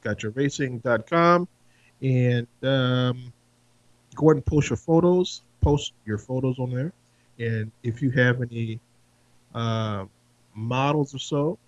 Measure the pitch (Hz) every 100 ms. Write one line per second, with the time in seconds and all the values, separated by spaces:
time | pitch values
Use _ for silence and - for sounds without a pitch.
0 | 113 107 110 113 139 - 139 123 127 117
1 | - 170 170 175 180 _ _ _ _ _
2 | 135 127 123 120 120 _ 131 135 127 127
3 | 127 123 123 - _ _ _ _ _ _
4 | _ - 151 151 - 151 143 113 - 165
5 | 175 180 185 - _ _ 151 147 - _
6 | - 104 - 131 131 127 127 123 147 -
7 | _ _ _ _ 113 113 107 _ 120 113
8 | 139 131 123 123 120 117 113 113 _ _
9 | _ _ _ _ _ 120 117 113 110 104
10 | 98 _ _ _ _ 107 113 127 139 151
11 | 139 131 - 147 147 -